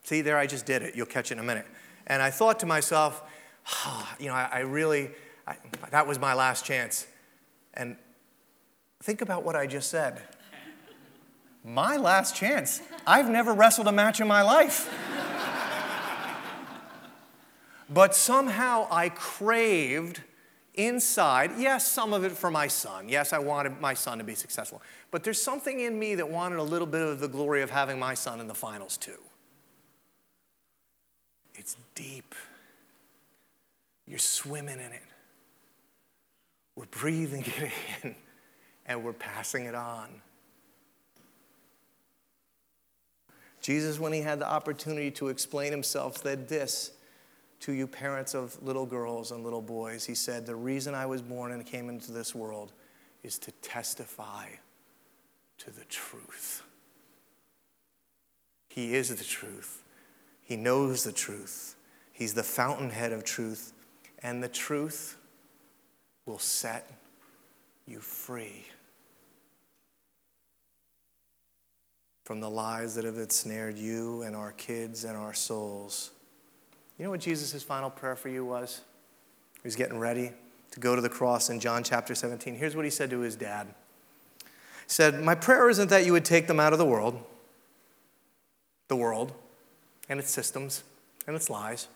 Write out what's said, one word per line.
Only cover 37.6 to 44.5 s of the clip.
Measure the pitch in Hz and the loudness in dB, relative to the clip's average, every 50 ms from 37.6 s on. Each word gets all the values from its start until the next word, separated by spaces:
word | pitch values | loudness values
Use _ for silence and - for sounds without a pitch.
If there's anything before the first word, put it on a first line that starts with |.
| 151 123 - - - - - - - | -6 -6 -8 -10 -10 -10 -12 -10 -10
in, | 131 104 - - _ _ _ _ _ _ _ _ _ _ _ _ - | -12 -14 -14 -20 _ _ _ _ _ _ _ _ _ _ _ _ -8
and | 123 120 113 | -8 -6 -6
we're | 120 110 | -8 -10
passing | - - - - 110 104 - - 135 123 | -8 -12 -12 -10 -8 -8 -6 -6 -6 -6
it | 120 117 | -6 -8
on. | 120 120 120 117 117 107 117 - - - _ _ _ _ _ _ _ _ _ _ _ _ _ _ _ _ _ _ _ _ _ _ _ _ _ _ _ _ _ _ _ _ _ _ _ _ _ _ _ _ _ _ _ _ _ _ _ _ _ _ _ _ _ _ _ _ _ _ _ _ _ _ _ - - _ _ | -8 -8 -8 -10 -12 -12 -16 -18 -20 -20 _ _ _ _ _ _ _ _ _ _ _ _ _ _ _ _ _ _ _ _ _ _ _ _ _ _ _ _ _ _ _ _ _ _ _ _ _ _ _ _ _ _ _ _ _ _ _ _ _ _ _ _ _ _ _ _ _ _ _ _ _ _ _ -20 -20 _ _
Jesus, | - - 139 151 151 156 151 151 | -4 -2 -2 0 0 -2 -4 -4
when | 160 156 | -4 -2
he | 156 156 | -2 -2
had | 151 151 147 143 | -2 -2 -2 -2
the | 143 | -2
opportunity | - | -2